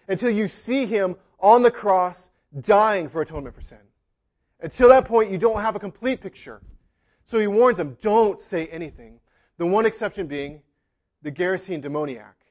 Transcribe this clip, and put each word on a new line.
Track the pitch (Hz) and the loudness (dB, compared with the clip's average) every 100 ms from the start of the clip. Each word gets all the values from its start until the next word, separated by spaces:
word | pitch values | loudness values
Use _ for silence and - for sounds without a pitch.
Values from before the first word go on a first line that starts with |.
| - | -8
until | 190 240 | -4 -2
you | 214 202 | 0 -2
see | - - 269 214 | -6 -6 -4 -2
him | 214 185 180 _ - | -2 -2 -6 _ 0
on | 196 247 | 4 6
the | 240 | 4
cross | 240 208 185 180 175 - _ _ 143 | 2 0 0 0 -6 -20 _ _ -8
dying | 202 202 214 202 147 | 2 2 2 0 -4
for | 160 | -8
atonement | 151 156 131 | -8 -10 -14
for | - | -18
sin. | - 110 101 _ _ _ _ _ _ _ | -20 -20 _ _ _ _ _ _ _ _
Until | 160 - 247 | -10 6 8
that | 262 | 8
point, | 208 226 214 | 6 0 0
you | 185 | 0
don't | 226 214 | 0 0
have | 214 | -4
a | 202 | -6
complete | 196 - 254 254 | -10 -8 -6 -6
picture. | 190 - - 104 - - _ _ _ _ | -10 -18 -20 -20 -20 -20 _ _ _ _
So | - 226 | -6 -2
he | 208 | 0
warns | 208 247 180 | 4 4 2
them, | 147 120 | -6 -6
"Don't | 208 220 208 175 | 0 2 2 -2
say | - 175 160 | -8 -8 -8
anything." | 165 160 - 113 117 _ _ _ - | -12 -16 -18 -20 -20 _ _ _ -6
The | 170 | 0
one | 208 | 2
exception | 220 220 214 202 156 | 0 -2 -8 -8 -8
being | 143 143 151 _ _ _ _ _ _ | -8 -10 -14 _ _ _ _ _ _
the | 147 | -12
Gerasene | 139 180 185 190 160 | -4 -4 -4 -6 -10
demoniac. | 139 151 147 117 107 _ _ | -8 -6 -6 -10 -18 _ _